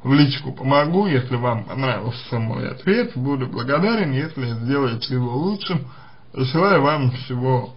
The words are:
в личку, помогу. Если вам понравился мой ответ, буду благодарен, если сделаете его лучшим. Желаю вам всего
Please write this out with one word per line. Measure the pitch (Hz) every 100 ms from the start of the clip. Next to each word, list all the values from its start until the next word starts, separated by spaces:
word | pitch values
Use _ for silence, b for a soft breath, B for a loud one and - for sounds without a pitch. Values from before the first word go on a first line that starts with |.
в | 127
личку, | 139 143 - 135
помогу. | 131 131 143 151 175 202
Если | 135 - 120
вам | 123 113
понравился | - 110 131 107 110 117 - 120
мой | 113 123 120
ответ, | 127 - 220 240 131
буду | 127 143 117
благодарен, | 92 123 143 202 226 170
если | 131 160 139 120
сделаете | 113 117 139 131 117 -
его | 127 123 123
лучшим. | 175 202 - 170 B B B B B
Желаю | - 131 156 196 180
вам | 143 151 127
всего | - - 127 127 127 120